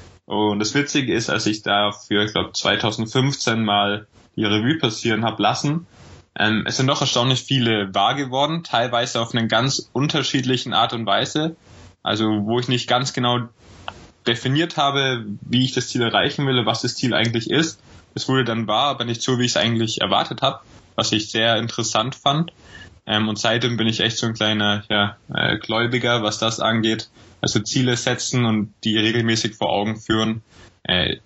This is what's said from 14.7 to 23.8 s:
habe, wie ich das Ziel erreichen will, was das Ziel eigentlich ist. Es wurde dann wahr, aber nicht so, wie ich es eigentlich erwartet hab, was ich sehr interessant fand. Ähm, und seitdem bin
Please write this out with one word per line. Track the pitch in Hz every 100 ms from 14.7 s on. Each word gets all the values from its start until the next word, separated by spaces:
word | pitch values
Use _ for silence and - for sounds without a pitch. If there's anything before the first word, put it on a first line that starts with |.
| -
habe, | 143 139 135 123 104 104
wie | - 123
ich | 127
das | 127 -
Ziel | 127
erreichen | 117 107 92 - 139
will, | 127 107
was | 120
das | 123 -
Ziel | 127
eigentlich | - 113 113 -
ist. | 139 165 - - - - -
Es | -
wurde | 131
dann | 117 113 107
wahr, | 107 143
aber | 127
nicht | 120 117
so, | - 123
wie |
ich | 123
es | -
eigentlich | 113 117 113 -
erwartet | 98 101 151 -
hab, | 135 - - - - -
was | 113
ich | - -
sehr | 113 113 110
interessant | 113 - - 110 117 -
fand. | 139 147 170 - - - - - -
Ähm, | 107 107
und | 104
seitdem | 113 113 123
bin | 117